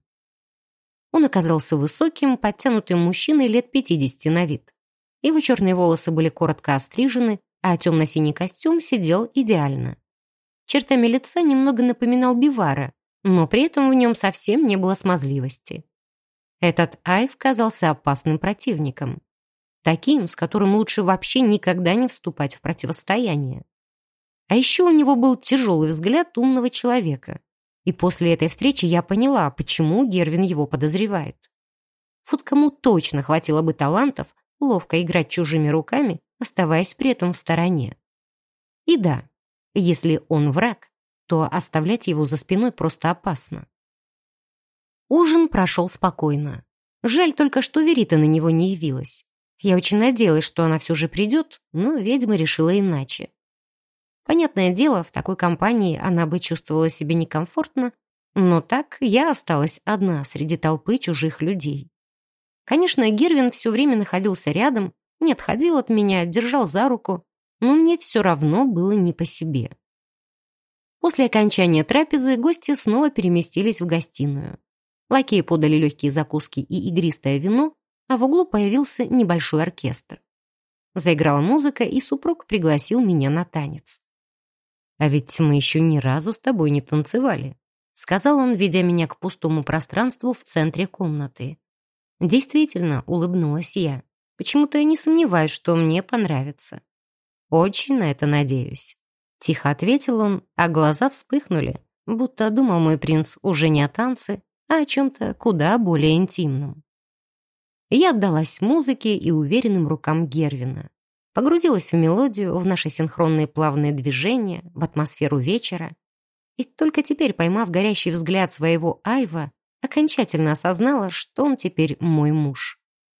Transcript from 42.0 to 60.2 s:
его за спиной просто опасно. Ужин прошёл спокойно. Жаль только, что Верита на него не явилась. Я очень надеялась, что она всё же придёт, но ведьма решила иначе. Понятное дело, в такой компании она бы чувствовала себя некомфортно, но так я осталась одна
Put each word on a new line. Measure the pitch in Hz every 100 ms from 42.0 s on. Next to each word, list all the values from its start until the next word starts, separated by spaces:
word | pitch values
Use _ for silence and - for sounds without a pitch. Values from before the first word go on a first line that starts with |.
| -
его | 151
за | 143 147
спиной | - 190 240
просто | - 160 - 160
опасно. | 170 - 147 - - - _ _ _ _ _ _ _ _ _ _ _ _ _ -
Ужин | 311 330 330 320
прошёл | - 180 - 180
спокойно. | - 185 - 151 143 147 123 - _ _ _
Жаль | 233 269 349
только, | - 285 269
что | - 302
Верита | 320 254 196 160
на |
него | 151 156 165
не | 160 185
явилась. | 185 156 131 - - - _ _ _
Я | 202 180
очень | - 208
надеялась, | 247 233 208 156
что | - -
она | 165 160
всё | -
же | 160 160
придёт, | - 208 302 311 - _
но | 160 226
ведьма | 302 202 269 233 196
решила | 156 - 160 196
иначе. | 196 147 131 - - _ _ _ _ _ _ _ _ _
Понятное | - 330 320 202 185
дело, | 180 294 202
в | 165
такой | - - 190
компании | 180 170 208 240 190 156
она | 190 170 160
бы | 175
чувствовала | - 165 - 160 160
себя | - 151
некомфортно, | 165 165 156 170 320 302 - 247 - _ _ _
но | 202 180 170
так | - 254 - -
я | 247 226 320
осталась | 277 - 151 147 -
одна | - 208 190 156